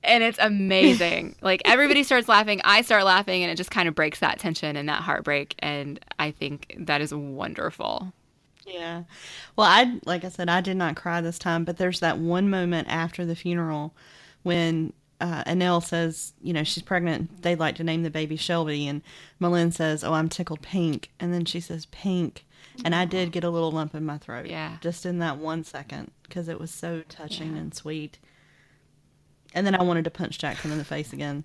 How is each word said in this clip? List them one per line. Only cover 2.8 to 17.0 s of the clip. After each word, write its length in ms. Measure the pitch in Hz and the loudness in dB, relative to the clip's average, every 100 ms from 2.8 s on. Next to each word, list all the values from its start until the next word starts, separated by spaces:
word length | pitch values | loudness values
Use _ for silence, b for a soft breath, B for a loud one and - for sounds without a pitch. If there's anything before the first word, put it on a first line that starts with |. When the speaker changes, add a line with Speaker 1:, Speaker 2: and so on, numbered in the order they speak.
Speaker 1:
start 220 | 240 220 190 | 6 6 6
laughing, 380 | 185 202 185 | 4 4 0
and 80 | 175 | 0
it 40 | 165 | -2
just 160 | 180 | -4
kind 160 | 214 175 | 0 0
of 80 | 156 | 2
breaks 240 | 156 - | 0 2
that 200 | 165 - | -2 0
tension 360 | 170 160 156 147 | -4 -4 -4 -4
and 140 | 147 | -4
that 120 | 147 | -4
heartbreak. 540 | 170 - - 143 143 - | -2 -2 0 -2 -2 -6
And 400 | 147 147 143 147 - - | -6 -4 -6 -10 -14 -6
I 120 | 151 | -6
think 440 | 151 147 143 - - | -4 -8 -8 -12 -12
that 220 | 151 147 | -4 -2
is 120 | 151 | -2
wonderful. 1000 | 147 143 135 - - - - 53 55 185 - _ _ _ _ 196 | -6 -8 -8 -8 -4 -6 -4 -4 -4 -8 -16 _ _ _ _ -16
Speaker 2:
Yeah. 380 | 180 170 170 175 B B B B - | -12 -8 -10 -12 B B B B 4
Well, 120 | 202 | 8
I, 320 | 196 254 247 - | 8 6 2 -4
like 180 | 175 | -4
I 60 | 180 | -4
said, 200 | - 175 | -4 0
I 120 | 175 | 2
did 160 | 185 190 | 2 0
not 180 | 170 - | 0 -2
cry 260 | 180 170 | -4 -2
this 180 | 165 170 | -2 -4
time, 260 | 180 165 165 | 0 0 0
but 120 | 170 | 0
there's 220 | 185 170 | 0 2
that 160 | 165 143 | 0 2
one 300 | 165 175 196 | 0 2 2
moment 380 | 190 175 170 - | 2 2 0 0
after 360 | 165 165 - 175 | -2 -2 -4 -6
the 100 | 170 | -4
funeral 580 | 175 175 165 151 151 b b b b b | -2 -2 -2 -4 -6 b b b b b
when, 500 | - 175 165 165 160 - _ _ | -2 2 2 0 -2 -6 _ _
uh, 240 | 175 156 - | -4 -4 0
Annelle 380 | 175 180 175 | 2 4 2
says, 500 | 170 170 165 160 - _ | 2 0 -2 -4 -12 _
you 120 | - | -4
know, 100 | 165 | -2
she's 200 | 160 - | -2 -4
pregnant. 580 | - 185 | -2 0